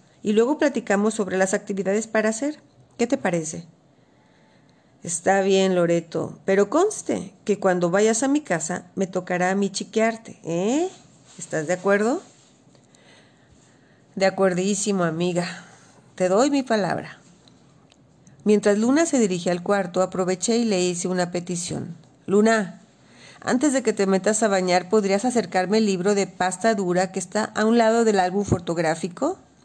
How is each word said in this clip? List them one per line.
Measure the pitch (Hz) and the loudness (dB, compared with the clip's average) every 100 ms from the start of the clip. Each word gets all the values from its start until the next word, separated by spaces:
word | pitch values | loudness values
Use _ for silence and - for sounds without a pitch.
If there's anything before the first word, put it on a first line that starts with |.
| _ _ | _ _
y | 208 | -2
luego | 214 233 302 | 2 2 2
platicamos | 302 - - 196 208 220 | 0 -2 -2 0 0 -2
sobre | 185 185 | -2 0
las | 190 | 0
actividades | 202 202 196 190 208 226 | -2 -4 -6 -2 -2 -2
para | 220 214 | -2 -2
hacer. | 220 285 302 _ _ _ - | -2 -6 -8 _ _ _ -6
¿Qué | 240 | -2
te | 269 | -2
parece?". | 196 170 156 170 - - _ _ _ _ _ _ _ _ _ _ _ _ | -2 -4 -6 -12 -16 -20 _ _ _ _ _ _ _ _ _ _ _ _
"Está | 175 - 190 196 | -10 -4 0 2
bien, | 196 190 190 180 | 4 2 4 2
Loreto, | 170 170 170 165 143 - - | 2 0 -2 -6 -6 -8 0
pero | 190 202 | 2 2
conste | 294 415 - - 208 190 - | 2 0 -2 -6 -6 -6 -10
que | - 190 | -4 0
cuando | 190 180 175 | 0 2 2
vayas | 196 220 226 | 2 2 2
a | 269 | 0
mi | 294 | 0
casa | - 170 156 180 - - | 0 -4 -4 -8 -8 -6
me | 185 | -4
tocará | 185 180 180 180 | -4 -4 -2 0
a | 196 | 0
mí | 196 | -2
chiquearte, | 196 - 220 226 220 - - - | -4 -6 0 0 -2 -12 -14 -6
¿eh? | 170 202 285 370 - - _ - - | -2 0 0 -2 -6 -20 _ -20 -20
¿Estás | - 160 151 | -8 -6 -4
de | |
acuerdo?". | 180 185 202 220 349 - _ _ _ _ _ _ _ - - - _ _ _ _ _ _ _ _ - | -2 2 2 2 -2 -6 _ _ _ _ _ _ _ -20 -20 -20 _ _ _ _ _ _ _ _ -2
"De | 190 | -2
acuerdísimo, | 190 190 180 196 202 214 196 | 2 0 2 0 -2 -2 0
amiga. | 170 160 180 175 175 - - - - _ _ - | 0 0 -2 -2 -4 -8 -18 -20 -20 _ _ -2
Te | 185 | 0
doy | 196 285 | 2 2
mi | 277 | 0
palabra". | 262 214 175 - - - - _ - _ _ _ _ _ _ _ - - 208 | 0 -2 -2 -4 -8 -18 -20 _ -20 _ _ _ _ _ _ _ -20 -6 2
Mientras | 208 208 208 | 2 4 2
Luna | 233 285 330 | 4 2 2
se | 269 | 2
dirigía | 208 180 175 | 2 0 -2
al | 175 | -2
cuarto, | 180 202 180 180 | 0 -2 0 -2
aproveché | 185 185 180 185 233 233 | -2 0 -2 -2 0 0
y | |
le | 226 185 | 2 0
hice | 180 175 180 | 0 -2 -4
una | 180 175 | -2 -2
petición. | 175 175 175 - 151 - 165 - _ - | -4 -6 -8 -6 -8 -10 -14 -20 _ 0
"Luna, | 196 220 220 185 - - _ _ - - - | 2 4 2 -2 -10 -20 _ _ -20 -20 -12
antes | - 247 302 | -2 0 2
de | 262 | 0
que | 226 | 0
te | 202 196 | 0 2
metas | 190 208 220 | 2 2 0
a | 220 | 2
bañar, | 190 180 180 180 | 2 2 0 2
¿podrías | 220 196 202 247 | 0 2 0 0
acercarme | 240 175 185 180 220 | -2 0 -2 2 2
el | 214 | 2
libro | 185 185 202 | 2 2 0
de | 185 | 0
pasta | - 185 180 226 | -2 -4 0 0
dura | 202 180 180 185 | 0 0 0 0
que | 190 | -4
está | - 208 | -6 -4
a | 220 208 220 | -4 0 2
un | 233 | 4
lado | 220 233 220 | 4 4 4
del | 202 | 4
álbum | 180 196 202 | 2 0 0
fotográfico?". | 185 175 170 160 165 185 175 285 381 - _ | -2 -2 -2 0 -2 -4 -4 -4 -4 -12 _